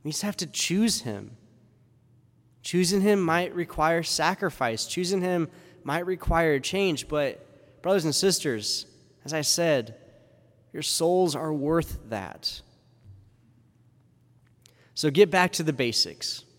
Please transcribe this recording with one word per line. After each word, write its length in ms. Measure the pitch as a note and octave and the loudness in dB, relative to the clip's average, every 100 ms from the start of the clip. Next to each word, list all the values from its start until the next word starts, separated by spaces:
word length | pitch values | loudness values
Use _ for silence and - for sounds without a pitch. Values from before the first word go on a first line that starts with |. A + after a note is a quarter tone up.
We 100 | D3+ | -6
just 120 | D3+ | -4
have 140 | G#3 - | -6 -6
to 100 | D#3+ | -8
choose 540 | - - F3+ A3+ - | -4 0 2 2 0
Him. 300 | B2 G2+ G#2 - _ _ _ _ _ _ _ _ _ _ _ _ - | -4 -8 -12 -20 _ _ _ _ _ _ _ _ _ _ _ _ -2
Choosing 320 | F3 F3 G3 | 2 2 4
him 180 | G3+ G3+ | 4 4
might 360 | E3+ E3+ F3+ F3 | 4 2 0 -6
require 480 | E3 - D#3+ E3 | -6 0 2 2
sacrifice. 840 | D#3+ - D#3+ F#3+ F#3 - A#2+ A2+ - | 0 0 0 0 -4 -2 -2 -2 -6
Choosing 360 | - F3+ G3 | -4 -2 0
him 280 | F3+ F3 D#3+ - - - | 0 0 -2 -8 -20 -14
might 220 | D3 D#3 F3 | -4 -4 -4
require 540 | F3+ - E3 D#3+ C#3+ | -4 0 2 4 2
change. 480 | C3 F#3+ G3 D3 - | 0 0 0 0 -2
But, 360 | D3 C#3 - - - - - | -2 -2 -4 -18 -20 -20 -8
brothers 240 | F3 G3 D#3 | 0 2 2
and 80 | |
sisters, 720 | C#3 F#3+ F3 D#3 A2 G#2 - - - _ _ C#3+ | 2 2 2 -2 -2 -4 -6 -8 -20 _ _ -6
as 80 | |
I 80 | D#3 | -4
said, 540 | D3 - E3+ C#3 A2+ A2 - - _ _ _ _ _ | 0 2 2 2 0 -14 -20 -20 _ _ _ _ _
your 120 | D#3+ | -8
souls 520 | D3 - E3 F3+ F3+ C#3 | -4 0 2 4 2 0
are 160 | D#3 | -4
worth 460 | D3+ C#3+ E3 D#3 - A2 | -2 0 0 0 -8 -8
that. 520 | G#2+ F#2 - - - - _ _ _ - - _ _ _ _ _ _ _ _ _ _ _ _ _ _ - _ _ | -8 -8 -8 -8 -8 -18 _ _ _ -20 -20 _ _ _ _ _ _ _ _ _ _ _ _ _ _ -20 _ _
So 160 | - D#3 | -2 0
get 220 | D3 G3 | 4 6
back 220 | F#3 F3+ | 6 2
to 100 | - | 2
the 100 | D#3 | -2
basics. 720 | C3+ B2 A2+ F2 D2 - - - | 0 0 0 -2 -4 -10 -10 -14